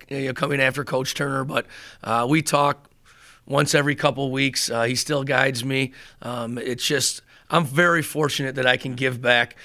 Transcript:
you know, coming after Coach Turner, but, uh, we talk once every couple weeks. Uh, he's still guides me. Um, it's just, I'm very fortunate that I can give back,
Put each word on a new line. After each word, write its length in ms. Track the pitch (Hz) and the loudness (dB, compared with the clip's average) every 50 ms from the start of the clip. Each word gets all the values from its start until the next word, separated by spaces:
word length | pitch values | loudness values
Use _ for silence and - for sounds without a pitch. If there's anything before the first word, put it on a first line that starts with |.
| - - | -12 -10
you 200 | 139 139 135 135 | -8 -6 -4 -4
know, 40 | |
coming 280 | 127 - - - 143 139 | -4 -4 -2 0 2 2
after 240 | 135 131 131 143 135 | 2 2 0 -2 -4
Coach 300 | - - 131 135 - - | -4 -4 -2 -2 -4 -4
Turner, 300 | - 143 139 135 135 131 | -4 -4 -2 -2 -4 -4
but, 220 | 143 156 120 - - - - - - - - | -4 -4 -4 -6 -6 -10 -20 -20 -20 -20 -12
uh, 240 | - 107 113 117 120 | -4 -2 0 0 2
we 140 | 127 156 160 | 2 2 2
talk 460 | 151 - 170 151 143 143 139 - - _ _ _ _ _ _ _ - - - _ _ | 2 2 2 2 2 2 0 -4 -10 _ _ _ _ _ _ _ -20 -20 -20 _ _
once 280 | - 139 143 147 139 - | -2 0 2 2 4 2
every 220 | 147 139 147 143 | 2 2 2 0
couple 340 | - - 143 117 135 139 131 | 2 0 0 0 0 -2 -2
weeks. 400 | 131 135 139 135 123 - - - | 0 0 0 0 0 -2 -2 -2
Uh, 140 | 117 113 117 | 0 0 0
he's 160 | 120 127 120 | 0 0 -2
still 240 | - - 151 139 135 | -2 -2 -2 -2 0
guides 400 | 139 135 127 135 139 135 117 120 | 2 2 2 2 2 0 -2 -2
me. 280 | 135 135 135 135 127 - - - - - - | -2 0 0 -2 -2 -6 -12 -20 -20 -20 -14
Um, 340 | - 117 123 120 117 113 120 | -10 -8 -8 -6 -6 -6 -6
it's 300 | 120 113 123 120 120 - | -6 -4 -4 -4 -4 -2
just, 340 | - 151 131 - - - - - _ - - _ - | 0 0 0 0 -2 -4 -6 -12 _ -20 -20 _ 0
I'm 120 | 151 160 - | 0 0 2
very 380 | 123 135 160 175 170 170 165 | 2 2 4 4 4 4 2
fortunate 520 | 143 - - 147 156 135 - - 139 135 135 | 0 -2 -2 0 0 0 0 -2 -4 -4 -2
that 120 | 135 127 | 2 4
I 100 | 127 127 | 4 4
can 180 | 123 - 131 123 | 2 0 -6 -4
give 260 | 120 135 131 123 120 | -2 -2 -2 -2 0
back, 360 | 123 120 120 120 120 - - - | 2 4 4 4 4 0 -4 -12